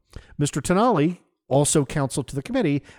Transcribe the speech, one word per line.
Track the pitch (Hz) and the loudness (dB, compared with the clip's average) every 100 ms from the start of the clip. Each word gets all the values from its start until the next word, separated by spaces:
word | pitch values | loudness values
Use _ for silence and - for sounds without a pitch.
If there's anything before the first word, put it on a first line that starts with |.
| _ - - - | _ -20 -16 -4
Mister | 143 151 | -4 -2
Tenali, | - 180 247 180 156 180 _ _ - | 0 2 2 2 0 -2 _ _ -2
also | 135 147 160 139 | 0 2 2 0
counsel | 151 139 - | -2 -4 -4
to | 131 135 | -6 -8
the | |
committee, | - 262 175 143 - | -4 -2 0 -2 -6